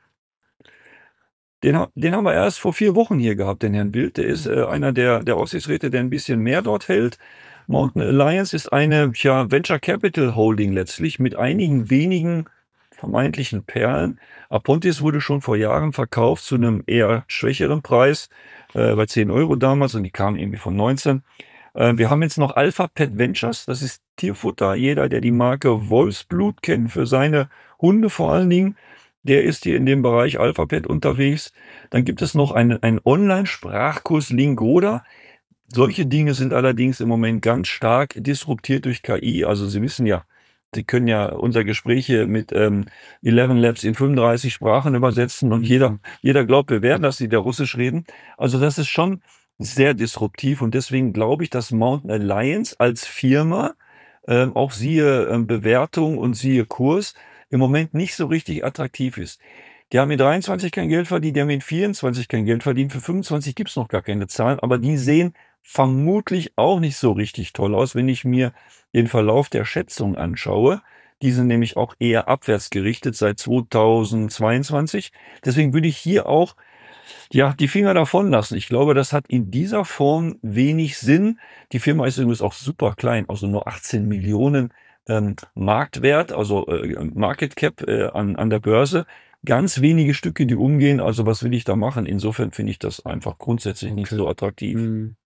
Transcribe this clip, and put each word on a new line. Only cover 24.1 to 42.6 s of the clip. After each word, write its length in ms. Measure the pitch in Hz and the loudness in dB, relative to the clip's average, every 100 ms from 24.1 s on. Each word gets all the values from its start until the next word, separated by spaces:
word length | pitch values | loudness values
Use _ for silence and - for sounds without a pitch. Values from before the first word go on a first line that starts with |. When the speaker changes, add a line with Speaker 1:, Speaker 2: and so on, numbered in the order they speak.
| - | -8
Speaker 1:
Tierfutter. 580 | 180 - 214 - 98 | -6 -4 -6 -2 0
Jeder, 340 | 101 135 143 131 | 2 0 0 0
der 120 | 123 | 0
die 100 | 120 | 0
Marke 580 | 120 123 139 135 110 98 | 2 2 2 2 0 2
Wolfsblut 720 | 117 175 - - 175 202 - | 2 2 -2 -6 -2 -2 -2
kennt, 300 | - 208 233 | -2 0 0
für 160 | 175 127 | -2 0
seine 420 | 131 147 151 139 - - _ | 2 2 2 -2 -8 -20 _
Hunde 300 | 165 214 220 | 4 4 2
vor 220 | - 156 | 0 0
allen 180 | 156 185 | 2 4
Dingen, 260 | 175 190 202 - - _ _ | 4 2 -2 -14 -20 _ _
der 200 | - 139 | 2 4
ist 180 | 180 - | 4 0
hier 140 | - 151 | -2 0
in 100 | 131 | 2
dem 160 | 139 | 2
Bereich 380 | 123 117 127 - | 4 4 2 2
Alpha 260 | 120 156 - | 0 0 -2
Pet 200 | 156 156 | -4 -2
unterwegs. 680 | 151 143 131 139 151 - - - - - | -2 0 2 0 0 -6 -18 -20 -20 -4
Dann 140 | 123 | 0
gibt 180 | 127 - | 0 -2
es 120 | 160 | -2
noch 160 | 151 143 | 2 2
einen, 320 | 127 117 113 | 4 2 2
einen 180 | 117 113 | 2 2
Online-Sprachkurs 1300 | 120 156 202 185 196 - 95 98 139 151 - 156 147 | 2 4 4 2 -2 -6 -8 -4 -4 -4 -2 -2 0
Lingoda. 720 | 123 143 123 113 170 202 120 - - - _ _ _ _ | 0 2 2 2 4 2 -2 -8 -20 -20 _ _ _ _
Solche 380 | 123 135 196 147 | 2 2 2 0
Dinge 280 | 147 151 | 2 2
sind 180 | 127 131 | 0 0
allerdings 460 | 123 131 120 127 127 | 2 2 2 0 0
im 80 | 117 | 0
Moment 320 | 117 113 110 | 0 0 0
ganz 280 | 113 117 92 | 0 0 -2
stark 460 | - 117 123 143 - | -2 0 2 0 -4
disruptiert 680 | 135 139 151 120 - 135 | -6 -4 -4 -6 -2 -2
durch 180 | 131 120 | -2 -6
K 140 | - 107 | -4 -4
I. 220 | - 151 | -2 -2
Also 240 | - 101 101 | 0 0 -2
Sie 120 | 101 | -2
wissen 260 | 127 - 113 | -4 -2 0
ja, 180 | 87 - _ _ _ _ | 0 -4 _ _ _ _
Sie 80 | - | -10
können 240 | - 123 120 | -2 0 2
ja 200 | 110 101 | 2 0
unser 360 | - 123 117 | -2 0 0
Gespräch 420 | 104 104 - 127 | 0 -2 0 0
hier 220 | 127 117 98 | 2 0 0
mit, 240 | 110 107 | -2 -2
ähm, 360 | - | 0